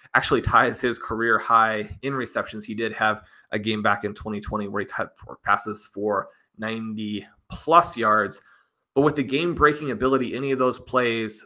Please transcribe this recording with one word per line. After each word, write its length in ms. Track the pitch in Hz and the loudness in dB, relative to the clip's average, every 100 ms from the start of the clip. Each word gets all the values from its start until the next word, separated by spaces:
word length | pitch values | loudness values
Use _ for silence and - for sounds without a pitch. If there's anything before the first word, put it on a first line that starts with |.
| - | 0
actually 260 | 123 - 127 | 0 2 2
ties 400 | - 120 123 - | 4 4 4 2
his 160 | 123 110 | -2 -2
career 440 | - 113 117 110 | -6 -2 2 2
high 580 | - 113 110 107 104 - | 4 4 4 0 -6 -8
in 120 | 135 | -6
receptions. 500 | 135 117 113 - 110 | -4 -4 -4 -6 -8
He 100 | 107 | -8
did 180 | 107 110 | -4 -4
have 320 | 107 110 104 - _ - | 0 0 0 -8 _ -8
a 80 | 107 | -4
game 240 | 104 107 | -2 0
back 220 | 107 101 | 2 0
in 100 | 101 | -2
twenty 260 | 104 110 104 | -8 -8 -8
twenty 280 | - 107 101 | -6 -6 -4
where 120 | 101 | -6
he 60 | 98 | -6
caught 320 | - - _ | -6 -8 _
four 220 | - - | -20 -8
passes 460 | - 101 107 104 - | 0 0 0 -8 -10
for 360 | 101 104 98 - _ _ - | -4 -2 -2 -4 _ _ -10
ninety 720 | 110 113 110 107 107 104 - _ - | -8 -6 -6 -6 -6 -6 -10 _ -16
plus 460 | - - 165 - 117 | -8 4 4 4 2
yards. 440 | 110 107 101 - _ _ _ _ _ | 4 4 2 -4 _ _ _ _ _
But 80 | 135 | 2
with 140 | 147 147 | 2 2
the 80 | |
game-breaking 640 | 117 139 175 147 147 147 147 | 0 0 0 2 2 2 -4
ability, 440 | 107 131 135 117 | 0 2 2 0
any 180 | 120 139 | -4 -2
of 60 | 131 | 2
those 200 | 127 117 | 0 0
plays 680 | - 127 120 113 110 107 | -2 0 2 0 -2 -6